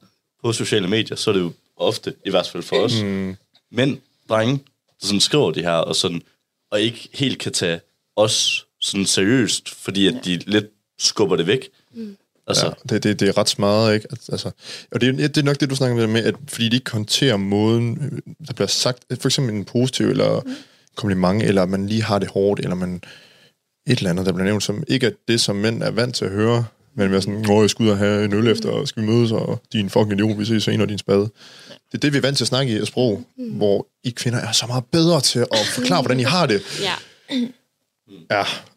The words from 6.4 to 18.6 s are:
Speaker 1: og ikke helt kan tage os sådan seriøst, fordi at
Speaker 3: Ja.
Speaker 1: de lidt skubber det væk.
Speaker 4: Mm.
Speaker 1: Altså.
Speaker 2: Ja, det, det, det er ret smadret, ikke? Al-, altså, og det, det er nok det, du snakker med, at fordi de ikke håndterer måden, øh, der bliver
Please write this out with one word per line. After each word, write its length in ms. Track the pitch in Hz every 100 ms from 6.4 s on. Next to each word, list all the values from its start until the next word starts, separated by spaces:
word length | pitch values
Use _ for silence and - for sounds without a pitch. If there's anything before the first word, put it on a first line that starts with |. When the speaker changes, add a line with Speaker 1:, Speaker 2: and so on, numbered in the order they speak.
| _ _ _
Speaker 1:
og 100 | 107
ikke 280 | 113 113 -
helt 260 | - 139 104
kan 140 | -
tage 280 | - 90 85 - _ _ -
os 500 | 110 - - - - _
sådan 260 | - 101 95
seriøst, 640 | - 98 131 101 - -
fordi 360 | - - 95 98
at 80 |
Speaker 3:
Ja. 40 | 82
Speaker 1:
de 120 | 92 87 -
lidt 200 | 107 104 _ _ -
skubber 380 | - - 110 87
det 100 | 85
væk. 220 | 131 - _ _
Speaker 4:
Mm. 220 | 233 220 196 _ _ -
Speaker 1:
Altså. 200 | - 85
Speaker 2:
Ja, 40 | - -
det, 80 | 107
det, 180 | 104 98
det 80 | 101
er 100 | 101
ret 100 | 104
smadret, 460 | - 101 107 113
ikke? 120 | 107 -
Al-, 80 | 123 -
altså, 180 | 98 - - - - -
og 80 | 120
det, 180 | 127 135
det 180 | 147 151
er 60 |
nok 180 | 143 143
det, 100 | 143
du 60 | 131
snakker 300 | 131 120 110
med, 180 | 113
at 100 | 110 - -
fordi 200 | - 113
de 80 | 120
ikke 140 | -
håndterer 460 | 110 107 - 139 104
måden, 640 | 98 101 107 117 120 - 139
øh, 340 | 120 - - -
der 60 |
bliver 160 | -